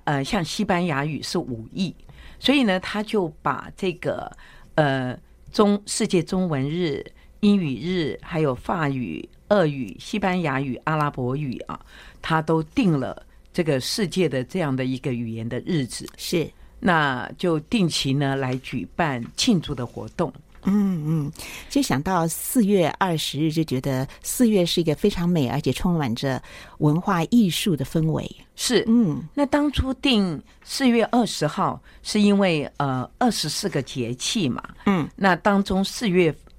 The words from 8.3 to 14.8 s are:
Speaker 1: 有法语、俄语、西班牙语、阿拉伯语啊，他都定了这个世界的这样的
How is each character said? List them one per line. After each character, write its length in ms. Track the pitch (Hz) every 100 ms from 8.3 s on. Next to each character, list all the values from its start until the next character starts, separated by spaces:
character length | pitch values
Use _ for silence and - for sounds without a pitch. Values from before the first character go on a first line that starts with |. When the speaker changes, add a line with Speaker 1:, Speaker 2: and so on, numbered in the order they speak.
| 170
Speaker 1:
有 140 | 156
法 340 | 127 - 190 151
语、 400 | 135 113 78 - - -
俄 180 | 208 165
语、 280 | 139 110 -
西 180 | - 214
班 220 | 196 180
牙 220 | 160 131
语、 180 | 139 120
阿 120 | - 156
拉 140 | 147
伯 260 | 139 123 139
语 220 | 147 117 -
啊， 120 | - - - - -
他 180 | - 160
都 220 | 156 160
定 360 | 156 - 214 151
了 240 | 117 - - - -
这 100 | -
个 160 | 160 139
世 300 | 123 - 165
界 180 | 190 170
的 160 | 131
这 160 | 127 185
样 140 | 156
的 120 | 131